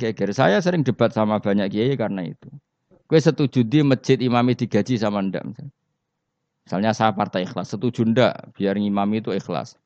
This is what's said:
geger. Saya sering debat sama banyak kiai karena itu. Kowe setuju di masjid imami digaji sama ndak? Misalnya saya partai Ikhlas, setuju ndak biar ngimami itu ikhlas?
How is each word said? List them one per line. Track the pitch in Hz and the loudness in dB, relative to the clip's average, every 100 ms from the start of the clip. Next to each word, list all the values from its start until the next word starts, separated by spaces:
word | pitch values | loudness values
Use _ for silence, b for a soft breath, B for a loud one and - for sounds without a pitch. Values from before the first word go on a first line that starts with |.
geger. | 113 107 98 | -4 -2 -2
Saya | 101 143 202 | 2 2 2
sering | 175 175 | 0 0
debat | 135 104 113 | 0 2 0
sama | 110 107 107 | 2 0 0
banyak | 107 101 98 | 0 -2 -2
kiai | 104 120 135 | -2 -2 -2
karena | 107 98 | -4 -4
itu. | 87 - - 143 - _ _ _ | -8 -12 -18 -20 -20 _ _ _
Kowe | _ 156 | _ 4
setuju | 165 147 139 131 | 4 2 0 2
di | 113 147 | 2 2
masjid | 143 127 - 131 | 4 2 2 2
imami | 127 120 120 120 | 2 2 2 0
digaji | 120 107 104 123 | 0 0 0 0
sama | 107 104 | 0 0
ndak? | 98 87 - - 143 - _ _ _ _ _ _ _ _ | -2 -4 -8 -12 -16 -20 _ _ _ _ _ _ _ _
Misalnya | _ 87 110 107 | _ -2 -2 2
saya | 110 | 2
partai | 101 104 98 | 2 -2 -2
Ikhlas, | 90 90 92 | -4 -6 -8
setuju | 104 120 120 113 | -6 -4 0 2
ndak | 113 113 - - - | 4 2 0 -10 -4
biar | 98 98 | -2 0
ngimami | 104 101 101 107 | 0 0 0 -2
itu | 107 98 | -2 -4
ikhlas? | - 82 - - | -4 -6 -8 -14